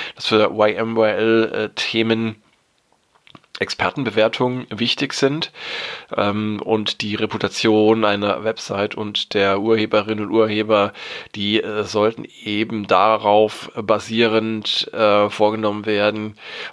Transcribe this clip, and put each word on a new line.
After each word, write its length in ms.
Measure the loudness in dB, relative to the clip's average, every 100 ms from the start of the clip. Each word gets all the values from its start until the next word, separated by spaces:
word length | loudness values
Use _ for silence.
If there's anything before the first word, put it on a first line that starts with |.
| -12 -8
dass 100 | 0
für 240 | 2 2
Y 240 | 4 2
M 220 | 2 -2 2
Y 180 | 2
L, 380 | 2 2 4 2
äh, 160 | -2 -6 -6
Themen 680 | -4 0 2 0 -2 -8 _ _ _ _ _ _ _ _ _ -20 _ -8
Expertenbewertungen 1080 | -6 -2 -4 -2 -2 2 2 2 -2 -2 -8
wichtig 440 | -4 -4 -2 -4
sind, 360 | 0 0 0 -6 -10 -12 -10 -10 -12 -10 -2
ähm, 460 | -2 0 -4 -4
und 360 | -2 -2 -2 -6
die 160 | -6 -4
Reputation 880 | -4 -2 -4 0 2 4 4 4
einer 400 | 2 0 0 -2
Website 500 | -4 -6 -6 -4 -4
und 400 | -4 -6 -6 -4
der 260 | 0 2 2
Urheberinnen 680 | 2 2 2 0 0 -4 0
und 40 |
Urheber, 600 | 2 2 2 2 2 2 -2 -14 -14 -12
die, 260 | -6 0 0
äh, 220 | 0 -4
sollten 420 | -2 2 2 0 -12 -12
eben 420 | -6 -2 -2 -4 0
darauf 840 | 4 4 2 4 4 4 0 -14
basierend, 1160 | -8 -2 -2 0 0 2 2 0 -4 -4 -4 -4
äh, 360 | 0 4 4 2
vorgenommen 580 | 2 0 2 -2 -2 -2
werden 520 | 2 2 0 -6 -10 -16 -14 -12